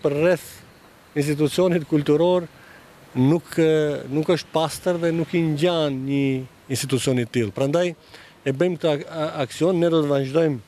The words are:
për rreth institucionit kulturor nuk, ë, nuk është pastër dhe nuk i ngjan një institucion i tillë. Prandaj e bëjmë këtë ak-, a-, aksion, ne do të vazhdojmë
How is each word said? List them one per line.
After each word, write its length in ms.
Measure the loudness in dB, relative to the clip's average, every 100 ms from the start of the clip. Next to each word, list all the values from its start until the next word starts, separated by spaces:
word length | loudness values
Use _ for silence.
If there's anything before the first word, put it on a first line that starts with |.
për 180 | -2 0
rreth 320 | 2 0 -4 -20 -20 -20 -20 -20 -10 -4
institucionit 680 | -2 0 0 2 2 2 0
kulturor 580 | 0 2 2 4 2 -2 -14 -20 -20 -20 -20 -10 0
nuk, 320 | 2 2 0 0
ë, 500 | 2 4 0 -4 -6
nuk 180 | -4 0
është 180 | 0 0
pastër 480 | -2 -2 -2 -2 -2
dhe 120 | 0 -2
nuk 160 | -2
i 80 | 0
ngjan 540 | 0 0 0 2 0 -2
një 200 | -2 0 0 -2 -6 -16 -8
institucion 500 | -6 -2 -2 0 0
i 60 | 0
tillë. 280 | -2 -2 -2
Prandaj 320 | 0 0 -2
e 640 | -4 -16 -20 -20 -10 -6
bëjmë 280 | 0 0 0
këtë 120 | -2
ak-, 140 | -2 -4
a-, 220 | -6 -6 -4 -6
aksion, 320 | 0 0 2
ne 100 | 2
do 100 | 2
të 80 | 2
vazhdojmë 460 | 0 0 0 0 -2